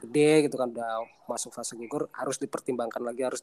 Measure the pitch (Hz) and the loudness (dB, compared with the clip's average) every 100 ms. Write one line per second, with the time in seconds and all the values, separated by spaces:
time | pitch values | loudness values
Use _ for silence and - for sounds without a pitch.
0 | 113 147 151 156 143 131 123 117 117 113 | -2 4 8 8 6 2 -2 -2 -4 -4
1 | 117 _ - 117 123 - 117 117 117 147 | -6 _ -8 -6 -6 -8 -10 -8 -6 -4
2 | - - 131 131 139 - - 120 117 117 | -4 -4 -6 -4 -4 -4 -4 -2 -2 -4
3 | 120 120 127 127 | -6 -2 -2 -2